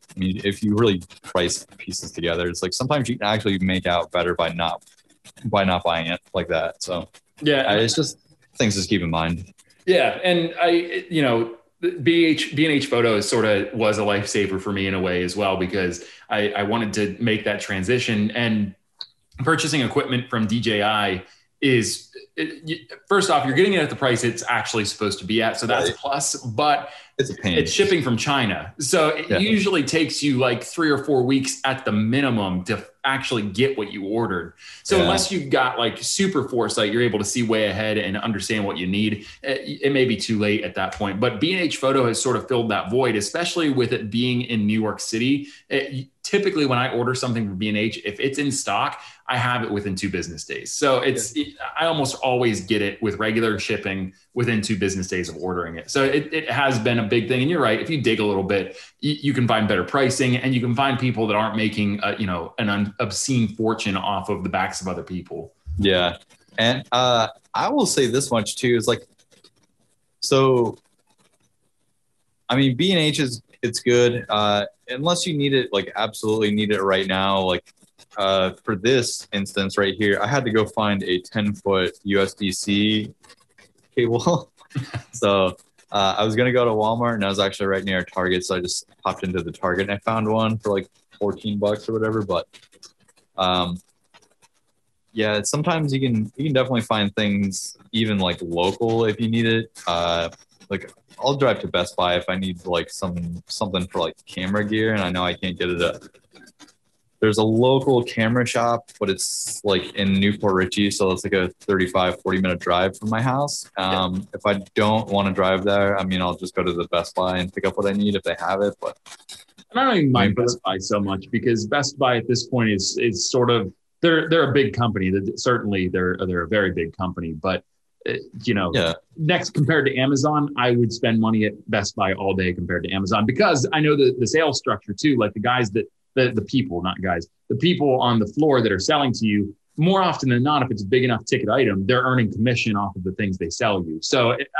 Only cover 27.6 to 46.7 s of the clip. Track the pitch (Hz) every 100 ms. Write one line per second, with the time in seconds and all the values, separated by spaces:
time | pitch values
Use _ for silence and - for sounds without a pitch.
27.6 | - - 196 175 127 117 143 139 113 82
28.6 | 90 - 131 185 156 - - 185 208 214
29.6 | 190 180 127 165 147 - 143 127 127 110
30.6 | - - 160 135 151 131 123 135 135 -
31.6 | 135 127 - 107 110 131 139 113 95 92
32.6 | 90 101 - _ 135 135 - 123 104 95
33.6 | 135 131 101 104 98 113 110 90 85 -
34.6 | - - - 190 175 - - 185 139 160
35.6 | 156 120 117 - - - 196 143 - 123
36.6 | 107 117 107 113 120 101 104 127 113 110
37.6 | 107 95 107 107 95 101 117 101 - 110
38.6 | 101 85 87 101 107 104 - - 135 131
39.6 | - 143 139 139 127 107 - 107 104 107
40.6 | 90 98 95 - 101 95 120 113 160 185
41.6 | 165 - 135 135 120 110 131 113 - 123
42.6 | 113 101 87 123 123 107 101 160 175 175
43.6 | 156 127 117 113 107 117 123 123 123 113
44.6 | 104 110 107 101 - 113 127 143 143 -
45.6 | - 135 135 135 - _ - 202 190 185
46.6 | 139